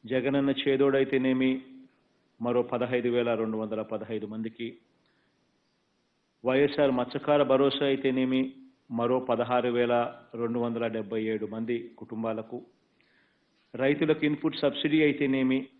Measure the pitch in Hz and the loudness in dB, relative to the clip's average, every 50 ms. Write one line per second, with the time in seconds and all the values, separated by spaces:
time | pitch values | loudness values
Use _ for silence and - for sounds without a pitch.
0 | _ 110 127 131 123 139 135 139 139 139 135 - - 143 135 131 139 139 135 139 | _ -2 -2 -2 0 0 0 2 2 0 0 0 0 0 2 4 4 4 4 2
1 | 135 135 139 131 127 131 131 131 131 131 131 131 - - - - - _ _ _ | 2 2 0 0 2 2 2 2 2 0 0 -2 -6 -14 -20 -20 -20 _ _ _
2 | _ _ _ _ _ _ _ _ 113 120 120 123 120 - 127 117 123 117 127 123 | _ _ _ _ _ _ _ _ -4 0 0 0 0 0 -2 -4 -2 0 0 0
3 | 117 123 117 123 120 117 117 110 113 110 110 110 110 104 110 107 107 - 113 104 | 0 2 0 2 2 0 0 0 -2 -2 -2 -4 -4 -4 -4 -6 -6 -6 -6 -8
4 | 107 - 113 107 107 104 110 110 110 113 110 - 120 117 120 - _ _ _ _ | -6 -6 -8 -8 -8 -8 -8 -8 -8 -8 -8 -10 -12 -12 -12 -16 _ _ _ _
5 | _ _ _ _ _ _ _ _ _ _ _ _ _ _ _ _ _ _ _ _ | _ _ _ _ _ _ _ _ _ _ _ _ _ _ _ _ _ _ _ _
6 | _ _ _ _ _ _ _ _ - 123 131 135 143 143 143 - 147 139 131 123 | _ _ _ _ _ _ _ _ -2 0 2 4 4 2 2 2 2 2 2 0
7 | 123 - - 147 - - 147 147 143 127 135 131 139 139 135 - 143 139 139 135 | -2 -2 -6 -8 0 2 2 4 4 4 4 4 4 2 2 0 0 0 0 0
8 | 135 135 131 131 131 131 131 131 131 131 - - - - _ _ _ _ 120 117 | 0 0 0 0 0 0 2 0 0 -2 -6 -16 -20 -20 _ _ _ _ -4 -2
9 | 117 120 127 127 127 - 117 113 120 117 127 123 120 123 120 120 120 120 120 120 | 0 0 0 0 0 0 0 0 0 0 0 0 2 2 2 2 2 2 2 2
10 | 120 117 - - - _ - 117 117 113 117 123 117 120 117 117 117 113 107 113 | 2 0 -6 -14 -20 _ -8 -6 -4 -4 -2 -2 -2 -2 -2 -2 -4 -4 -4 -4
11 | 104 98 113 110 110 110 110 104 107 101 113 110 113 113 120 117 117 - - - | -6 -4 -4 -4 -2 -2 -2 -4 -4 -6 -6 -6 -4 -4 -4 -6 -6 -10 -16 -18
12 | 113 - 117 110 113 113 110 110 110 - 120 120 - _ _ _ _ _ _ _ | -14 -12 -8 -6 -6 -4 -6 -6 -8 -10 -12 -14 -14 _ _ _ _ _ _ _
13 | _ _ _ _ _ _ _ _ _ _ _ _ _ _ - 120 131 139 147 143 | _ _ _ _ _ _ _ _ _ _ _ _ _ _ -6 0 2 2 2 2
14 | 160 156 151 151 151 147 151 147 - 160 - - - 143 143 - - 156 147 156 | 2 0 0 2 2 -2 -2 0 -2 -4 -2 0 0 0 0 0 -2 0 2 4
15 | 156 147 147 147 147 135 131 135 131 131 131 135 135 - _ _ | 4 4 4 2 0 0 2 2 2 2 2 0 -2 -6 _ _